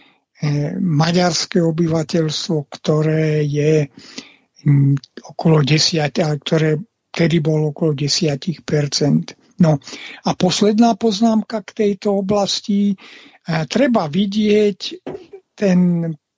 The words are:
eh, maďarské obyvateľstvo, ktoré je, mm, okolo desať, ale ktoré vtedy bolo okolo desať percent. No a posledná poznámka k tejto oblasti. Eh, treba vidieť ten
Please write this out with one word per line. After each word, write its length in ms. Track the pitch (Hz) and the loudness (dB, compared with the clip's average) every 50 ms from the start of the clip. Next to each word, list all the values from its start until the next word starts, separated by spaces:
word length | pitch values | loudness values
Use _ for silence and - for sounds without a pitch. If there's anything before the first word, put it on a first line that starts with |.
| _ _ _ _ _ _ _ - | _ _ _ _ _ _ _ -6
eh, 320 | - 147 147 147 147 151 185 | -4 -2 -2 -2 -2 -4 -4
maďarské 840 | 190 190 180 156 143 160 165 170 180 180 175 156 - - - - 185 | -4 -2 0 0 2 2 2 2 2 2 0 0 -2 -4 -2 0 0
obyvateľstvo, 1040 | 170 165 165 160 170 160 160 165 156 - - 170 160 156 147 - - - 165 151 143 | 0 0 0 0 0 0 0 -2 -2 -2 -2 -2 -2 -2 -4 -6 -6 -4 -4 -4 -6
ktoré 800 | - - - - - 156 151 156 156 156 156 156 156 151 151 151 | -8 -14 -8 -2 0 0 0 2 0 0 0 0 0 0 0 -2
je, 420 | 147 143 147 147 156 156 156 147 143 _ - - - - - - - _ _ _ _ _ _ - | -2 -2 0 2 2 2 2 0 -2 _ -16 -20 -20 -20 -20 -20 -20 _ _ _ _ _ _ 2
mm, 560 | 147 143 139 139 139 143 139 - - - - - - | 2 4 4 4 4 2 0 -2 -8 -20 -20 -20 -16
okolo 320 | 147 - - 165 160 156 147 | -6 -2 2 4 4 4 4
desať, 560 | 127 151 156 - - - 160 147 143 - - | 2 2 2 0 0 0 -2 -2 -2 -2 -2
ale 140 | 170 151 151 147 | -2 -2 -2 -4
ktoré 280 | - - 170 156 156 156 156 151 202 - _ _ _ _ - | -4 -2 0 0 0 0 0 -2 -4 -10 _ _ _ _ -2
vtedy 260 | - 170 165 156 170 | 0 0 2 2 0
bolo 320 | 147 160 156 151 151 151 | 0 0 0 0 -2 -2
okolo 240 | 143 - 170 160 147 | -2 -2 -2 -2 -2
desať 640 | 135 147 139 - - 180 151 143 139 - - 151 - - | -2 -2 -2 -2 0 -2 -2 -2 -4 -4 -6 -8 -8 -4
percent. 680 | - 151 151 143 143 - - 147 143 156 165 170 - - _ _ _ _ - | -2 -2 0 0 -2 -2 -2 0 2 2 0 0 -4 -14 _ _ _ _ 2
No 160 | 175 160 151 143 - - - - - - - - - | 2 2 2 0 -2 -10 -18 -18 -18 -18 -14 -8 -6
a 80 | 208 185 | -4 -2
posledná 640 | - 185 185 - - 208 208 220 214 233 233 226 - | 0 0 0 0 2 2 2 4 4 4 4 2 2
poznámka 640 | - 226 202 190 233 233 220 220 196 - - 220 | 0 -2 0 2 2 2 2 0 -2 -4 -8 -10
k 80 | 202 - | -10 -8
tejto 480 | - - 214 202 202 190 - 208 202 196 | -4 -2 0 0 -2 -2 -2 -2 0 0
oblasti. 800 | 196 190 208 208 196 190 - - - - 202 202 202 202 196 - | 0 0 0 0 0 -2 -4 -4 -4 -2 0 0 0 0 -2 -4
Eh, 680 | - - - - - - _ _ _ - 165 160 160 - | -8 -20 -20 -20 -20 -20 _ _ _ -4 -4 -4 -2 -2
treba 400 | - 208 269 294 233 226 170 151 | 0 0 2 2 2 0 0 -2
vidieť 960 | 143 190 214 196 196 214 214 208 208 214 208 208 196 - - - 330 370 - - 370 - - - - 381 _ _ _ | -2 -2 -2 -2 -2 0 0 2 4 4 2 2 0 -4 -8 -12 -12 -12 -14 -14 -14 -14 -16 -18 -20 -20 _ _ _
ten 560 | - 214 190 180 180 180 175 175 170 165 165 156 - _ _ _ | -2 0 2 4 4 4 2 0 0 -2 -6 -8 -10 _ _ _